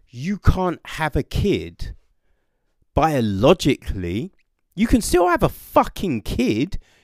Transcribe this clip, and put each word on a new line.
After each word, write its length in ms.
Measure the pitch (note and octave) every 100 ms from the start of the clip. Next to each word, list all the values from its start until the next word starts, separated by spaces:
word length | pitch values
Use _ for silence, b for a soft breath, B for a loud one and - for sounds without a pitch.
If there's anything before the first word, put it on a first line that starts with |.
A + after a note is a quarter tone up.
| _
you 280 | A#2+ D#3+ G#3
can't 420 | - F#3 F3+ D3+ -
have 300 | - D#3 D3+
a 80 |
kid 720 | - - G3+ A2 E2+ E2 - - _ _ _ _ _ _ _ _ _
biologically. 1400 | - D#3+ C#3+ A2 F#2+ B2+ F#3 D3 B2 - G2 F2 G2 F3+ _ _ _ _
You 140 | - A3+
can 140 | A#3+
still 260 | - F4+ F4+
have 160 | E4
a 60 | -
fucking 720 | - - - - - F#3+ A#2
kid, 580 | - - B3 A2 E3 - - _